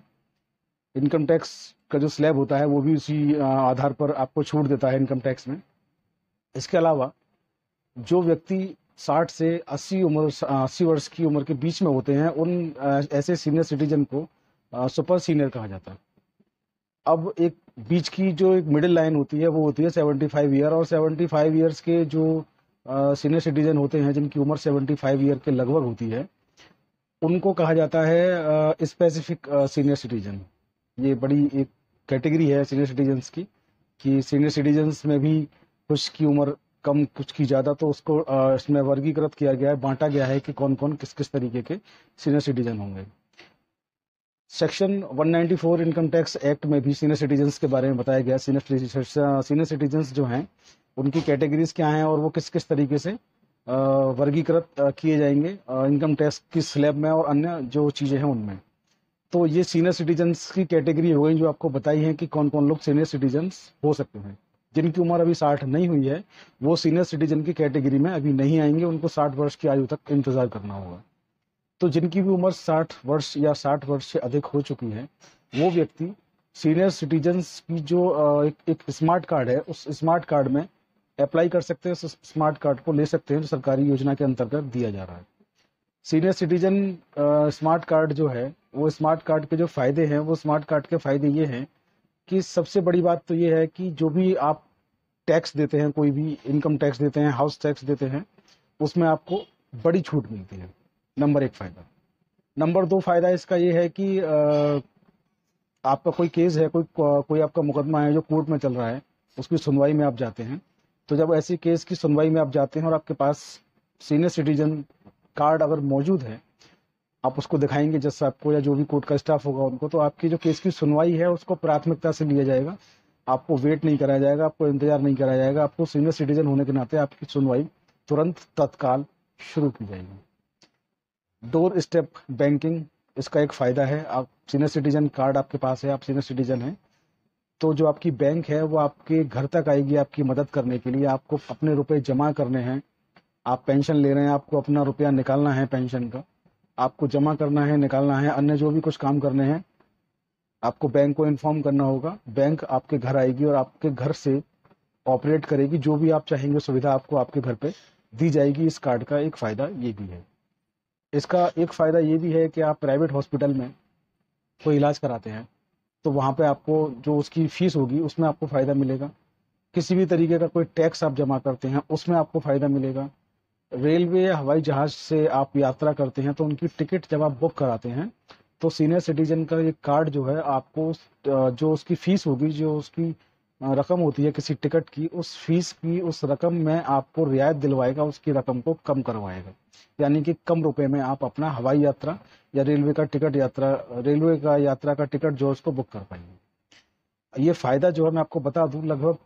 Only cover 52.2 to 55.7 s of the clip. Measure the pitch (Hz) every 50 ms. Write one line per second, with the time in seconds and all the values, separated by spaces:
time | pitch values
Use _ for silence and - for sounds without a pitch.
52.2 | 151 160 - 165 - - - 170 - - 160 143 147 127 147 143 - 175 214 -
53.2 | _ _ _ _ _ _ _ _ _ 117 127 135 135 139 135 135 135 135 127 123
54.2 | 143 147 143 165 151 - 165 170 165 - _ 139 139 139 139 - - 160 156 147
55.2 | 147 143 143 143 151 175 202 196 _ -